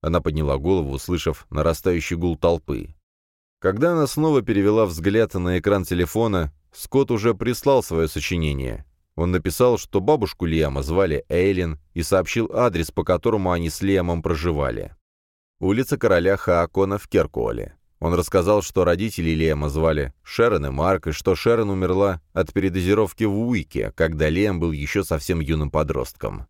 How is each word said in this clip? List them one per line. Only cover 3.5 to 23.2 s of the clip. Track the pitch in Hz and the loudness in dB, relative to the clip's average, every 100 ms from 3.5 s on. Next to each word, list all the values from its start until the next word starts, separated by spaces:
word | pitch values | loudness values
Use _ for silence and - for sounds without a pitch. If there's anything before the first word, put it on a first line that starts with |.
| _ | _
Когда | 95 98 160 | -2 2 2
она | 170 143 | 2 0
снова | - 156 143 | 2 2 2
перевела | 110 101 101 107 107 | 2 2 4 4 2
взгляд | 82 82 107 113 | 0 0 2 0
на | 95 90 90 | 0 0 0
экран | 101 101 | 2 0
телефона, | 90 87 87 107 113 95 78 - _ | 0 0 0 0 0 0 -2 -6 _
Скотт | - - 135 139 | -18 -2 0 2
уже | 120 110 | 0 0
прислал | 104 117 120 - 135 | 0 -2 -2 2 2
своё | - 82 80 | 2 -2 -2
сочинение. | 78 - 87 78 69 65 55 - _ _ - | -2 -4 -2 -2 -4 -6 -10 -14 _ _ -4
Он | 87 | -2
написал, | 90 87 80 123 113 | 0 -2 2 2 2
что | - 98 | -2 -2
бабушку | 95 156 107 - 85 | 2 0 0 -4 -2
Лиама | 80 76 69 | 0 0 -2
звали | 69 85 95 73 - | -2 0 0 0 -2
Эйлин, | 85 95 92 87 76 _ - | 0 2 2 -2 -6 _ -8
и | |
сообщил | 82 95 90 - 110 | 0 0 0 -2 -2
адрес, | - 123 85 82 | 0 0 0 -4
по | - | -4
которому | 87 90 120 107 92 | -2 0 0 0 0
они | 87 85 | -2 -2
с | - | -4
Лиамом | 98 95 87 85 | 0 2 2 -2
проживали. | 82 82 85 76 69 55 50 - _ _ _ _ _ _ | -2 -2 -2 -2 -2 -4 -10 -16 _ _ _ _ _ _
Улица | 92 107 131 147 | 0 0 0 0
короля | 117 90 87 98 | 2 4 2 0
Хаакона | - 87 85 - 98 101 | 2 2 2 0 0 0
в | - | 0
Керкуоле. | 101 73 - 57 58 50 - _ _ | 0 0 -2 -4 -4 -10 -16 _ _
Он | 82 | -2
рассказал, | 87 87 95 87 104 | -2 2 0 4 2
что | 95 - | 2 0
родители | 87 85 110 101 82 | 2 2 -2 -4 -2
Лиама | 80 80 76 73 | 0 0 0 -2
звали | 71 80 76 67 - | 0 0 0 -4 -8
Шерон | - - 117 95 71 | -14 0 2 2 -2
и | |
Марк, | 67 82 95 - | -2 0 0 -2
и | |
что | 76 - 90 | -4 -2 0
Шерон | - 117 107 | 2 2 0
умерла | 95 90 92 101 90 _ | -2 0 2 0 0 _
от | - 87 | -4 -2
передозировки | - 92 90 90 104 104 - | 0 0 0 2 2 2 0